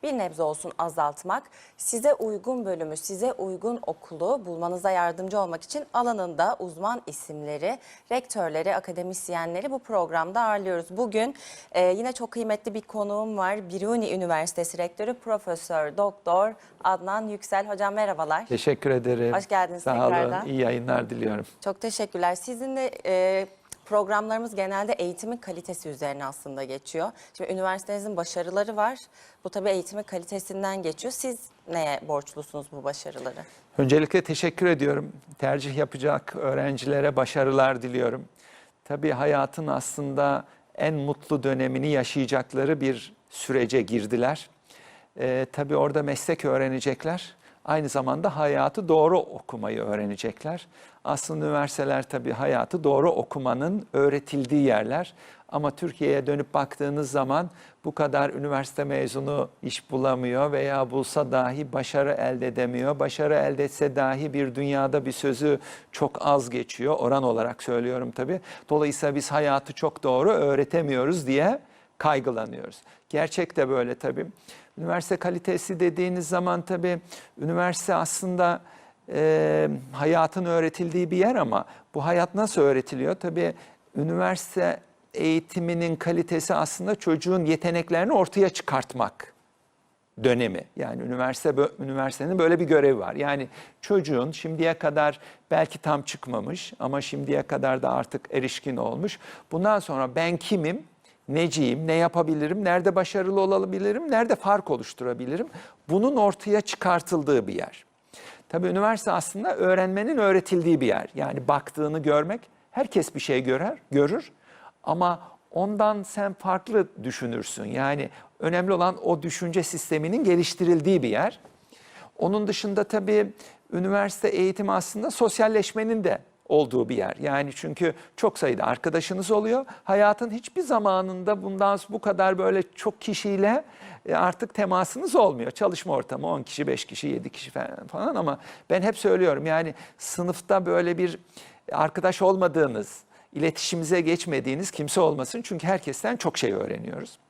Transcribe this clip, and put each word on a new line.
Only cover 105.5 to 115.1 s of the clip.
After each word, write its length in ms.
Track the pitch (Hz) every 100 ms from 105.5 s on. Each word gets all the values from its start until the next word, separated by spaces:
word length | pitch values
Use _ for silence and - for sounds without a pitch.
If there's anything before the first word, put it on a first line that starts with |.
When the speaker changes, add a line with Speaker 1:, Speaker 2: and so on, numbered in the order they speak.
| - - - -
Speaker 2:
Bunun 260 | 180 240 277
ortaya 460 | 202 - 208 208
çıkartıldığı 840 | - - 185 175 170 170 143 135 98
bir 60 |
yer. 320 | 90 - - _ _ _ - - - _
Tabii 180 | 165 180
üniversite 440 | 180 214 220 -
aslında 440 | 175 - 196 349 -
öğrenmenin 600 | 185 185 185 190 220 302
öğretildiği 640 | 202 190 185 180 170 156
bir 60 | 123
yer. 200 | 98 - -
Yani 320 | 139 139 127
baktığını 520 | 143 - - 151 156
görmek, 420 | 147 147 156 226 - _ _
herkes 440 | - 269 196 156 139
bir 40 |
şey 240 | - 131
görer, 340 | 131 131 190 - _
görür 400 | 139 143 226 - _ _ - - _
ama 380 | - 165 175